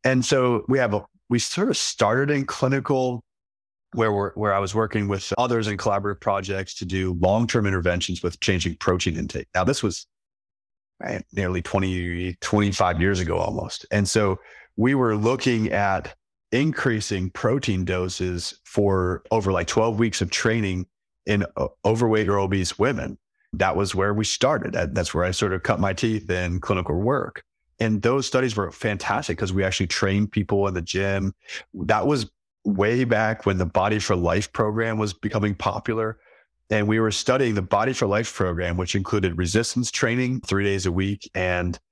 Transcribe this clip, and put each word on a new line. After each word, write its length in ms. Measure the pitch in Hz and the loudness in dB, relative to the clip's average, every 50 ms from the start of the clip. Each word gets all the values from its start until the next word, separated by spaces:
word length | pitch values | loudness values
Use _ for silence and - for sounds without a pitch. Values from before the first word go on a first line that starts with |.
| - | 0
And 200 | 127 131 127 120 | 2 2 2 2
so 400 | - 147 135 127 123 120 107 - | 2 2 4 4 4 2 0 0
we 100 | - 131 | 0 2
have 160 | 135 123 110 101 | 2 2 2 0
a, 100 | 104 - _ _ _ _ _ | -2 -4 _ _ _ _ _
we 100 | 120 120 | 0 0
sort 300 | - - - 175 196 254 | 0 -2 -2 -2 0 0
of 80 | - | 0
started 520 | - - - - - 117 104 113 131 139 143 | -2 -2 -4 0 2 2 2 4 2 0 0
in 160 | 147 143 135 | 0 -2 -2
clinical 760 | - - - - 131 139 139 - - 143 131 131 127 123 113 - _ _ _ _ _ _ _ _ _ _ _ _ _ - | -4 -4 -2 0 0 0 0 0 0 0 0 0 0 -2 -4 -10 _ _ _ _ _ _ _ _ _ _ _ _ _ 0
where 200 | 117 113 110 104 | 0 2 2 2
we're, 200 | 101 101 98 - | 0 -2 -2 -2
where 200 | 101 107 104 98 | -2 0 2 2
I 60 | 98 | 2
was 160 | 101 92 98 | 0 0 0
working 320 | 110 110 104 - 110 104 | 0 0 0 0 -2 0
with 260 | 101 101 95 - - - | 0 -2 -4 -2 -4 -2
others 300 | 107 123 123 123 117 107 | 0 0 2 2 0 0
in 100 | 107 101 | -2 -4
collaborative 440 | 95 - 110 101 101 98 101 98 - | -2 0 0 0 0 -2 -4 -6 -2
projects 540 | - 110 101 98 90 95 98 95 98 - - | -2 -2 0 0 -2 -4 -4 -6 -6 -8 -10
to 100 | - - | -10 -8
do 320 | 87 92 95 95 92 90 87 | -4 -2 -2 -2 -2 0 2
long-term 460 | 90 92 101 113 120 110 - 120 104 | 2 4 4 4 2 2 0 0 2
interventions 560 | 101 95 92 85 90 87 87 - - 90 - | 2 0 2 2 0 0 0 -2 -4 -6 -4
with 180 | - 87 - - | -4 -6 -4 -2
changing 360 | - - 113 - 80 90 80 | -2 0 0 0 0 -4 -6
protein 420 | - - - 90 92 - 92 80 | -2 0 0 0 2 0 -2 -2
intake. 300 | 82 - - - 69 - _ _ | -4 -6 -6 -8 -10 -10 _ _
Now, 80 | 90 92 | 0 0
this 180 | 120 - - | 0 0 0
was, 240 | - 101 85 - - _ _ _ _ _ _ _ _ _ _ _ _ _ _ _ _ _ _ _ | -2 -4 -4 -4 -12 _ _ _ _ _ _ _ _ _ _ _ _ _ _ _ _ _ _ _
right, 220 | - 92 - 92 - _ - | -10 -8 -8 -8 -10 _ -4
nearly 280 | 104 98 90 92 90 | -4 -2 -2 -2 -4
twenty, 760 | 85 - - 98 95 95 92 92 87 87 87 87 90 92 87 - | -4 0 0 0 0 0 -2 -2 -4 -4 -6 -4 -6 -6 -8 -8
twenty-five 580 | - - - 104 104 101 95 - 98 90 87 80 | -4 0 2 4 4 2 2 2 2 2 4 2
years 200 | 87 98 98 90 | 2 2 2 0
ago 180 | 90 80 85 | 0 -2 -2
almost. 480 | 87 85 - - - 80 80 - - - _ | -2 -2 -2 -4 -6 -6 -8 -10 -12 -6 _
And 160 | - 104 101 | 0 0 0
so 320 | 95 - 110 104 98 92 - - - - - - _ _ | 4 2 2 4 2 0 -2 -6 -20 -20 -20 -20 _ _
we 180 | - 110 127 139 | 0 2 2 4
were 200 | 135 127 113 107 | 4 2 2 2
looking 560 | 107 104 113 131 127 - 131 120 113 107 - | 2 2 2 0 2 0 0 2 2 0 0
at 440 | - 98 101 98 95 92 - - - _ _ _ _ _ _ _ | 0 0 0 0 0 -2 -4 -8 -18 _ _ _ _ _ _ _
increasing 800 | - 123 147 160 - - - 135 113 107 101 - 104 92 92 92 | 0 0 2 0 0 0 0 0 0 0 -2 -4 -4 -4 -4 -4
protein 540 | - - - 113 123 139 - - 98 92 92 | -6 -2 0 0 0 0 0 0 -2 0 0
doses 760 | 92 92 92 90 92 90 - 92 90 90 87 - - - _ _ | -2 -2 -2 -2 -4 -4 -4 -4 -4 -4 -4 -6 -8 -12 _ _
for 600 | - - - 101 101 95 92 90 90 90 - _ - | -4 0 2 2 4 4 2 2 0 -2 -4 _ 0
over, 200 | 110 110 95 95 | 0 0 2 2
like, 160 | 95 87 85 | 0 0 0
twelve 320 | - - 117 110 117 110 101 | 0 2 2 2 2 2 2
weeks 220 | 117 110 - - | 2 0 2 -2
of 100 | 95 85 | -4 -2
training 540 | - - - 113 113 117 107 95 92 90 87 - _ _ _ _ _ _ _ | -2 0 0 0 2 2 0 0 -2 -4 -6 -8 _ _ _ _ _ _ _
in 200 | - 104 101 92 - - | 0 2 2 2 -2 -2
o-, 160 | - - - - _ _ | -4 -4 -4 -4 _ _
overweight 460 | 101 113 113 120 113 110 107 107 98 | 2 2 4 4 4 4 2 2 2
or 100 | 101 101 | 2 2
obese 400 | 98 95 98 98 92 - - - | 2 2 0 0 0 -2 0 2
women. 380 | 101 135 135 - - - - - _ _ _ _ _ _ - | 2 2 2 -2 -6 -8 -10 -14 _ _ _ _ _ _ -2
That 220 | - 95 95 73 | 0 0 2 2
was 180 | 87 101 92 - | 2 0 0 0
where 200 | 95 95 101 104 | 0 0 2 2
we 120 | 107 110 | 0 -2
started. 480 | - - - - 135 156 110 - 92 90 | -2 0 2 2 2 2 0 -2 -4 -2
That, 220 | - 92 76 64 | -2 -2 -2 -2
that's 180 | 90 82 - - | -2 -2 -2 0
where 120 | 82 87 | 0 0
I 60 | 90 | 0
sort 220 | 92 - 120 98 92 | 0 0 0 -2 -2
of 100 | 90 - | -2 -2
cut 160 | - 107 90 | -2 0 0
my 140 | 95 98 95 | 0 -2 -2
teeth 360 | - - 113 110 107 - - | -2 -2 -2 -2 -2 -2 -2
in 300 | 90 90 90 87 90 85 | -2 -2 -2 -2 -4 -4
clinical 360 | - - 104 95 85 73 73 | -2 -2 -2 -2 -2 -2 -2
work. 480 | 87 101 117 143 139 - - - - - _ _ _ _ _ _ _ | -2 0 0 0 -2 -4 -6 -10 -16 -20 _ _ _ _ _ _ _
And 220 | 113 113 110 101 | 0 0 0 2
those 240 | 101 117 127 139 127 | 2 2 2 2 0
studies 300 | - - 131 131 123 107 | 0 0 0 0 0 -2
were 160 | 107 98 85 | -2 -4 -4
fantastic 680 | - - - 110 104 98 - - 101 127 147 - - | -6 -4 -4 -4 -4 -2 -2 -2 -2 -2 -2 -4 -4
'cause 160 | - 110 92 92 | -4 -2 -2 0
we 100 | 98 95 | 0 0
actually 240 | 95 95 - 98 | 0 0 -2 -2
trained 440 | 87 - - - 95 95 101 104 101 | -2 0 0 0 2 2 2 0 0
people 360 | - 104 98 - 101 98 101 | 0 -2 0 0 2 2 2
in 60 | 98 92 | 0 0
the 80 | 90 | -4
gym. 520 | 82 - - 95 98 98 98 98 98 98 - _ _ - - - - _ - | -6 -4 -2 -2 0 0 0 0 -2 -4 -6 _ _ -14 -14 -14 -14 _ -12
That 340 | 98 90 - 107 107 - | -8 0 2 2 2 4
was 240 | 135 147 131 104 - _ _ _ _ _ _ _ | 2 2 0 -2 -6 _ _ _ _ _ _ _
way 400 | 104 101 95 101 107 120 123 131 | -2 2 2 2 2 4 2 2
back 420 | 117 117 104 110 107 110 - - | 2 2 2 2 0 -2 0 0
when 140 | - 95 92 | 0 2 2
the 80 | 90 | 0
Body 320 | 80 - 98 95 104 107 107 | 2 2 2 2 2 2 0
for 160 | 101 - 101 | 0 0 0
Life 360 | 90 87 85 82 98 101 - | 2 2 2 2 0 -2 -2
program 460 | - - 113 107 104 113 113 113 110 | -2 0 0 0 2 0 0 0 0
was 160 | 110 107 104 90 | -2 -2 -4 -4
becoming 400 | _ - 104 - 107 101 104 101 | _ -6 -2 0 0 0 0 0
popular. 640 | - - 104 95 107 - - 113 113 110 110 110 _ _ _ _ _ _ _ _ _ _ _ | 0 -2 -4 -4 -2 -4 -2 -2 -2 -2 -4 -6 _ _ _ _ _ _ _ _ _ _ _
And 180 | 113 107 104 | 0 2 2
we 120 | 104 107 113 | 2 2 2
were 120 | 113 110 | 2 2
studying 440 | 101 - - - 127 135 135 117 107 | 0 -2 0 0 2 2 2 2 2
the 60 | 101 | 0
Body 320 | 95 87 - 101 110 131 127 | 0 0 2 2 2 0 0
for 140 | - 120 | 0 0
Life 260 | 117 - 107 117 - - | 0 0 0 -2 -4 -4
program, 440 | - 98 90 87 82 87 87 87 | -2 -2 -2 0 -2 -2 -2 -2
which 180 | 90 92 87 - | -2 -2 0 0
included 420 | 104 95 - - 104 92 92 82 | -2 0 0 0 0 0 0 0
resistance 540 | 85 90 82 98 110 120 - - 127 123 - | 0 -2 2 2 2 0 2 -2 -2 -4 -2
training 500 | - - - 117 117 123 127 123 131 127 | -2 0 0 0 2 0 0 -2 -2 -4
three 220 | - - 98 98 101 | -2 -2 0 0 2
days 220 | 101 98 98 92 | 2 0 0 0
a 60 | 92 | 0
week 380 | 85 95 95 98 101 101 - - _ | 0 0 0 -2 -2 -6 -8 -10 _
and 440 | 95 92 90 90 90 90 87 87 - _ _ | -4 -2 0 0 0 -2 -2 -4 -6 _ _